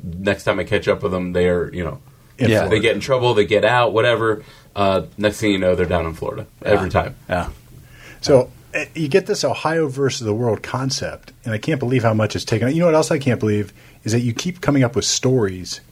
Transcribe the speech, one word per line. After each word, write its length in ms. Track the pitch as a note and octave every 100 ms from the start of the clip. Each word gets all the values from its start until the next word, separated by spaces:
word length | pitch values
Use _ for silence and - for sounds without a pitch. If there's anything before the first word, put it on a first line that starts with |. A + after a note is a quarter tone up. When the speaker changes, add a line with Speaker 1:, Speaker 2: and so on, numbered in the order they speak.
Speaker 1:
next 440 | F2+ E2+ G2 G2+ -
time 120 | G2
I 60 |
catch 240 | - G2+ G#2+
up 160 | F#2+
with 80 | G2+
them, 220 | F#2 F2+
they're, 360 | F2+ F2+ F2 E2
you 100 | F2
know, 160 | E2 C#2 - - - -
Speaker 2:
In 120 | A#2+
Speaker 3:
Yeah. 100 | G#2+
Speaker 2:
Florida. 160 | F2+ G#2
Speaker 1:
they 40 |
get 140 | A2+ G#2+
in 60 |
trouble, 320 | C#3 B2+ A#2+
they 120 | G#2+ G2+
get 200 | G#2 G#2+
out, 260 | B2 A#2+
whatever. 500 | G#2 A#2+ A2+ A2+ G#2 - - -
Uh, 280 | G#2 G2 F#2+ E2 -
next 220 | G#2 G#2
thing 100 | G#2+
you 80 | G2
know, 160 | F#2 F2+
they're 100 | E2+
down 200 | F2 D#2+
in 80 |
Florida 320 | D#2+ - - F#2+ -
Speaker 3:
Yeah. 60 | -
Speaker 1:
every 200 | G2+ F#2
time. 260 | F#2+ - - -
Speaker 3:
Yeah. 180 | F2 E2+ - - - - - - -
Speaker 2:
So, 280 | - C3+ B2 - -
uh, 120 | D#3+ D3+ D#3
you 120 | D3+
get 180 | F#3 F#3
this 180 | G#3
Ohio 440 | C#3 G#2+ D#3 E3 D#3
versus 380 | B2+ C#3 - A2+
the 80 |
world 300 | G#2+ A#2+ G2+
concept, 680 | - B2+ C3 - - - - -
and 100 | -
I 40 | G#2+
can't 220 | - D3
believe 240 | A#2+ B2+
how 100 | A2+
much 220 | A2 G#2+ F#2
it's 100 | -
taken. 240 | A2 A#2+
You 60 | D#3+
know 40 | F3
what 100 | D#3
else 160 | D#3
I 60 | D#3+
can't 200 | C3 A2+
believe 340 | G#2+ G#2 G2 - - -
is 80 | A2+
that 80 | A#2
you 120 | B2
keep 280 | A2 F3+ F3
coming 220 | - C#3
up 120 | B2 -
with 100 | -
stories 760 | - B2+ C3 G2+ F#2 F2 - -